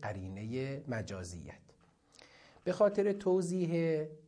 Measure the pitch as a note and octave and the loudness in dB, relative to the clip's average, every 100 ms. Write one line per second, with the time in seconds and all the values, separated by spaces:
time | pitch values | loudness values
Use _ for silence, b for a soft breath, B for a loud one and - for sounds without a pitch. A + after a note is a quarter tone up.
0 | G#2 G2 F#2+ G2 A2 B2+ C3+ C#3 D3 A2+ | -8 -6 -6 -6 -4 -4 -4 -6 -6 -6
1 | G#2 G2 F2 F2 C#2+ - - - _ _ | -4 -8 -8 -10 -12 -16 -20 -20 _ _
2 | _ B B B B B F3+ F3+ G#3 G3+ | _ B B B B B -2 4 4 6
3 | G3+ G3+ F#3+ F#3 E3+ F#3 E3 E3+ E3 D#3 | 2 2 2 4 2 0 2 2 2 2
4 | D#3 - | -2 -8